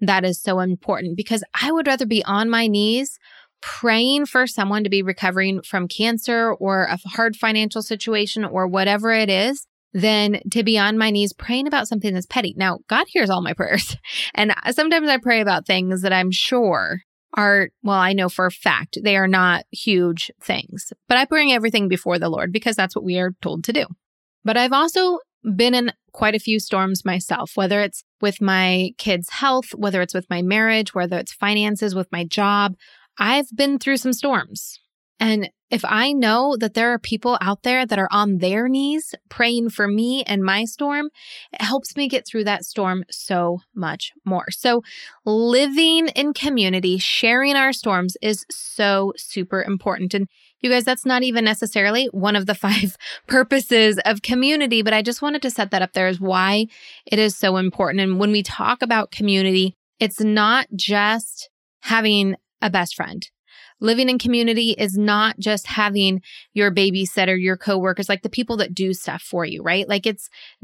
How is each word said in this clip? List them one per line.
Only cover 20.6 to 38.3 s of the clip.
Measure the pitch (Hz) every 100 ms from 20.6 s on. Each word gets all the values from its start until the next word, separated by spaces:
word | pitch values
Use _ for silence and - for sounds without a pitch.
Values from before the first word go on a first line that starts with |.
| - 190 - - -
but | 247
I | 262
bring | 311 294
everything | 247 220 226 196
before | 185 185 175
the | 170
Lord | 156 180
because | 175 240 214
that's | 190 -
what |
we | 185 180
are | 185 185
told | 160 160
to | -
do. | 294 - 175 _ _ _ _
But | 214 226
I've | 247
also | 269 330 370 370 359 - _
been | 220 185 247
in | 247 240 - _
quite | - 214
a | 214
few | 226 214
storms | - 190 190 190
myself, | 196 185 - 170 -
whether | - 190 202
it's | 202 - - _
with | 208 196
my | 196 185 185 185 185 -
kids' | 214 180 170
health, | - 269 262 254
whether | - 202 190
it's | 180
with | 185 -
my | 175
marriage, | 180 214 220 220 202
whether | 190 175 180
it's | -
finances, | - 202 208 214 208 208
with | 190 180
my | 175
job. | 170 - 202 202 202 185 - - _ -
I've | 202 269 269
been | 220 277 277
through | 269 269
some | 254
storms. | 240 285 226 - 101 - - _ _ _ -
And | 220 214 196 _ -
if | 233
I | - 214 262
know | 285 226 226 277 247
that | 220
there | 226 233
are | 233
people | - 220 247 240
out | 185 202
there | 247 254 247
that | 202
are | 190
on | 202 208